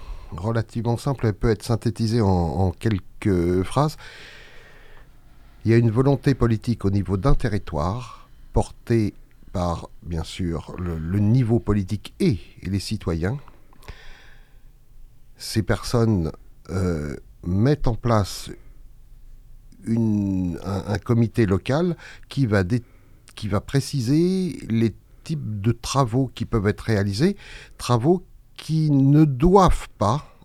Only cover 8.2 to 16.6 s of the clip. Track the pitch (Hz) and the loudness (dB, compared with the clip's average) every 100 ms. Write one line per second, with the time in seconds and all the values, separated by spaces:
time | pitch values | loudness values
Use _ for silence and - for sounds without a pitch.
8.2 | - - - 113 104 - - 117 107 - | -20 -20 -4 -2 -2 -6 -2 0 0 -4
9.2 | - - - 98 87 80 - - - 82 | -16 -20 -10 -4 -2 -4 -8 -16 -8 -6
10.2 | 80 - 87 80 - - 90 82 80 101 | -6 -6 -4 -6 -8 -8 -6 -6 -2 0
11.2 | 104 127 113 117 - 104 92 104 - - | 2 2 2 0 0 -2 -2 -6 -8 -2
12.2 | 190 101 - - 92 98 - 107 - 85 | 0 0 -6 -14 -6 -4 -4 -6 -2 -2
13.2 | 90 143 - - - - - - - - | -2 -4 -10 -20 -20 -20 -18 -18 -18 -18
14.2 | - - - - - - - - - - | -20 -20 -20 -20 -20 -20 -20 -20 -20 -20
15.2 | - - - 110 95 104 - 120 113 101 | -20 -16 -4 -2 0 -2 0 2 2 2
16.2 | 78 - - - | 0 -6 -16 -20